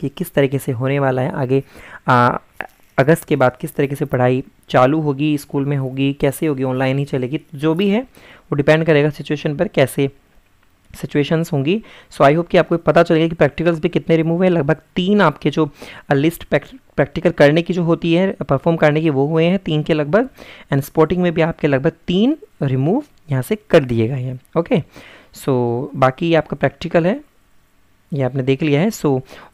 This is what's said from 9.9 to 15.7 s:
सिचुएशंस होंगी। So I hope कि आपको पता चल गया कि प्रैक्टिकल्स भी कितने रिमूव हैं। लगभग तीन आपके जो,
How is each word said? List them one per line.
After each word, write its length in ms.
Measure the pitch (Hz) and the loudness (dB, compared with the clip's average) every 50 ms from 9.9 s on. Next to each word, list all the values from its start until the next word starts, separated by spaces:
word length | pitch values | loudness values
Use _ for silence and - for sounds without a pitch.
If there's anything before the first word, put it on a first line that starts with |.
| - 143 139 135 - _ _ _ _ _ _ _ _ _ _ _ _ _ _ _ - - | 0 -2 -2 -2 -4 _ _ _ _ _ _ _ _ _ _ _ _ _ _ _ -14 -14
सिचुएशंस 520 | - - - 147 143 - 170 160 165 - | -12 -4 -2 -2 0 0 0 -2 -2 -2
होंगी। 300 | 156 139 135 151 196 226 - - - - - _ | -4 -2 0 0 -2 -2 -4 -12 -20 -20 -20 _
So 80 | - - | 0 2
I 160 | 147 139 151 | 4 4 4
hope 120 | 170 170 - | 2 0 2
कि 100 | - 175 | 0 0
आपको 180 | 156 - 170 | 2 2 -2
पता 260 | 165 - 165 151 170 | 0 0 2 4 4
चल 120 | 170 - 170 | 4 4 2
गया 140 | 156 165 165 | 2 2 0
कि 60 | 170 | 0
प्रैक्टिकल्स 460 | - 160 135 - - 160 175 170 156 | 0 0 0 0 -2 -2 -2 0 0
भी 80 | 156 170 | -4 -2
कितने 280 | - 160 147 - 165 | -2 -4 0 0 0
रिमूव 260 | 160 160 165 170 170 | 2 2 0 0 2
हैं। 80 | 185 185 | 2 2
लगभग 260 | 175 170 143 147 160 - _ _ _ | 2 2 0 0 -2 -4 _ _ _
तीन 240 | 180 180 185 208 208 | -4 0 2 2 4
आपके 300 | 190 156 147 - - 151 | 4 2 0 0 -4 -2
जो, 200 | 139 165 156 147 | 0 0 -2 -2